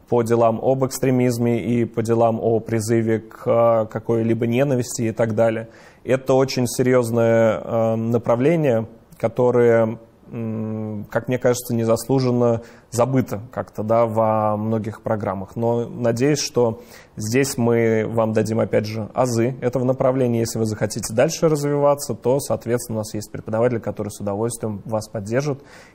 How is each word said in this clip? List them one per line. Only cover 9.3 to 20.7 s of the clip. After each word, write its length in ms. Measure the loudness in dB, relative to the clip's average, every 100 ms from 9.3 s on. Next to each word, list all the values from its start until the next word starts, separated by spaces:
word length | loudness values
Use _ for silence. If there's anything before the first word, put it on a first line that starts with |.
| 0 2 4 4 4 2 -2 -14 _ -16
м, 760 | -10 -8 -6 -6 -6 -8 -10 -6
как 160 | -6 -2
мне 120 | 0
кажется, 360 | 0 0 -2
незаслуженно 880 | -2 0 0 0 0 2 2 2 2 -4 -20 _
забыто 480 | -2 2 2 0 -6 -10
как-то, 320 | -10 -10 -8
да, 240 | 0 2 4
во 500 | 2 2 2 0 0
многих 460 | -2 -2 -4 -6
программах. 540 | -4 -4 -4 -6 -8 -4
Но 320 | -2 -2 -4
надеюсь, 500 | -4 -2 0 0 0
что 420 | -2 0 0 -2 -12 -20 -20 -12
здесь 420 | -2 0 0 0
мы 480 | 2 4 2 2 0
вам 240 | 0 0
дадим, 280 | 0 0 0
опять 260 | 0 0 -2
же, 220 | -6 -6
азы 440 | -2 0 0 -2 -2
этого 220 | -4 -2
направления. 540 | -2 0 0 2 0 0
Если 180 | -2 -2
вы 60 |
захотите 460 | -4